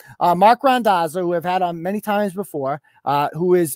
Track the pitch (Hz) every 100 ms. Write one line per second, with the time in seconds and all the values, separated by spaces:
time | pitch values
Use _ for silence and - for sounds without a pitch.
0 | - - 175 175 208 240 277 254 220 180
1 | 165 175 175 170 175 185 175 170 175 208
2 | 214 202 208 180 190 151 135 147 _ _
3 | 131 143 143 151 180 180 165